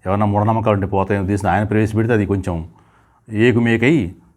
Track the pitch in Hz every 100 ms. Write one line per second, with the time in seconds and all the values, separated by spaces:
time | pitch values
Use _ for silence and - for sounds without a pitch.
0 | 92 101 104 104 104 110 113 101 98 101
1 | 95 101 92 101 95 92 107 107 107 110
2 | 110 113 98 98 95 85 80 - _ _
3 | _ _ - 107 117 113 117 113 120 160
4 | 85 - _